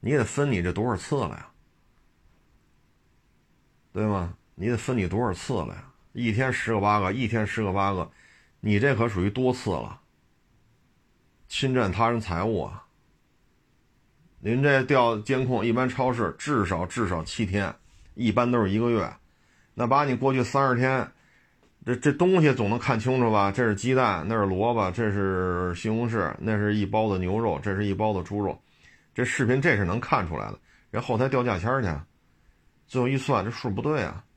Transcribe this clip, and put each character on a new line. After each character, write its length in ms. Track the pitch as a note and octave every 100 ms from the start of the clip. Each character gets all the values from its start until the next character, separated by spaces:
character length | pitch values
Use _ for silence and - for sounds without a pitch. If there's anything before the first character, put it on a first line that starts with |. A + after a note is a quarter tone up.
你 120 | -
得 120 | C#3+
分 260 | G#2+ - C#3+
你 100 | G#2
这 120 | F2
多 120 | F2
少 120 | A#2+ A2
次 200 | - C#3+
了 140 | F#2
呀？ 180 | G1+ - _ _ _ _ _ _ _ _ _ _ _ _ _ _ _ _ _ _ _ _ _ _ _ _
对 120 | -
吗？ 300 | G#2+ G2 F2 E2+ _
你 140 | - G2+
得 80 | A#2
分 220 | - B2+
你 100 | F2+
多 160 | G2+
少 80 | A#2+
次 220 | F2 -
了 140 | A#2+ C2+
呀？ 160 | - - _ _
一 200 | - A#2
天 200 | G#2+ C3
十 220 | B2 -
个 60 | A2
八 200 | G2+ G#2
个， 120 | F#2+
一 140 | G#2 A#2
天 200 | A#2 G#2
十 160 | -
个 100 | G#2
八 200 | F#2+ G2
个， 180 | F#2+ E2 - - - _ _
你 180 | G#2+ G2+
这 160 | C3+
可 140 | A#2+ A#2
属 140 | G#2+
于 80 | G2
多 220 | G#2 B2+
次 180 | B2 -
了， 300 | E2 A1 - _ _ _ _ _ _ _ _ _ _ _ _ _ _ -
侵 240 | - C3+
占 180 | B2+ G#2
他 200 | F2+ A#2
人 100 | A#2
财 220 | G#2+ E2+
物 200 | G#2 G#2
啊。 200 | C2+ F#2 - _ _ _ _ _ _ _ _ _ _ _ _ _ _ _
您 220 | G2+ A#2+
这 200 | C#3+ C3+
调 340 | C3 C3+ A#2+ A2
监 280 | G#2+ C3 B2+
控， 180 | B2
一 80 | A#2
般 160 | A#2 B2+
超 240 | B2+ B2+
市 220 | A#2 G2 -
至 280 | - C#3 F2+
少， 180 | F2
至 240 | F2 - G#2
少 140 | F2
七 240 | D#2+ - G#2+
天， 280 | G2 F#2+ - _ - -
一 180 | - A#2+
般 180 | G#2 A#2+
都 100 | B2
是 80 | G2+
一 80 | G#2
个 120 | A#2+
月。 260 | A2+ E2+ - _ _ _ _ _
那 120 | - A#2+
把 180 | C3+
你 100 | D3
过 180 | A#2+ C3
去 100 | C3
三 260 | A#2+ C#3 C3+
十 80 | B2
天， 340 | C3 C3 - _ _ _ _ _ _ _ -
这， 100 | B2
这 160 | D3+
东 300 | C#3+ F3 F#3
西 100 | D3+
总 160 | B2 G#2
能 100 | A#2
看 200 | - A#2
清 220 | A2+ C3
楚 120 | A#2
吧？ 180 | G#2+ G2
这 140 | G2
是 100 | A#2+
鸡 200 | G2+ A#2+
蛋， 300 | C3 B2 F#2 D#2+
那 60 |
是 100 | A2+
萝 300 | G2 F#2 A2+
卜， 160 | A#2 F#2+
这 200 | F2+ A2
是 640 | G2+ F#2+ F#2 F#2 F2 F2+
西 140 | F2 A2+
红 200 | A2+ A#2+
柿， 260 | A2+ E2 -
那 180 | G#2+ G#2+
是 180 | G#2
一 100 | G#2+
包 240 | G2 G#2+ A2
的 100 | F#2+
牛 200 | F2+ G#2
肉， 200 | A2+ D2
这 140 | G2+
是 100 | F#2+
一 100 | G#2
包 180 | F#2+ G#2+
的 100 | G2
猪 180 | F2+ G2+
肉。 200 | G2 C#2 _ _ - _ _
这 100 | -
视 220 | B2 - A#2+
频 160 | -
这 140 | E3 A2+
是 80 |
能 160 | F2+ G#2
看 280 | - C3+ F2
出 80 | D2
来 140 | G#1
的， 80 | G1+ _ _ _
人 120 | G#2
后 140 | - A2+
台 120 | C3
调 140 | C3
价 160 | A#2+ F#2+
签 120 | G2+
儿 120 | C3+
去， 60 | G#2 D2+ - _ _ _ _ _ _ _ _
最 140 | C3
后 80 | B2
一 80 | C3+
算， 280 | C3 A#2+
这 60 | F#2+
数 200 | A2+ B2
不 100 | G2
对 220 | D3 D3+
啊。 220 | F2 F#2 -